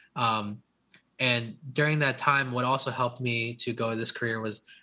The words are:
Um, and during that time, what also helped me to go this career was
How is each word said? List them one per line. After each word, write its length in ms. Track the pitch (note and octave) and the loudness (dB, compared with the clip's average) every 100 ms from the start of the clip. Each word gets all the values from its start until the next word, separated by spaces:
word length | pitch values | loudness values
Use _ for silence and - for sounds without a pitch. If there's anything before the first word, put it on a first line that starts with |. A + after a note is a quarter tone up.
| - - | -12 0
Um, 460 | A#2 A2 G#2 G#2 - _ _ - _ - | 2 2 -2 -8 -14 _ _ -20 _ -2
and 380 | B2+ A#2+ A2+ - C#3 | 2 2 -2 -8 -6
during 280 | B2 D3+ D3+ | 0 2 4
that 180 | C#3 B2+ | 2 2
time, 340 | - C#3 C3 | 2 2 2
what 120 | B2 B2 | 0 2
also 240 | C3 C3 | 2 0
helped 280 | B2 B2 - | 0 -2 -2
me 340 | B2 A#2 A#2 A#2 | -2 0 -2 -2
to 160 | B2 | -4
go 200 | A#2 A2+ A2+ | -2 -2 0
this 160 | A2 | -2
career 280 | - A#2 A2 | 0 -2 -2
was 260 | A2 G#2 - - | -2 -6 -8 -20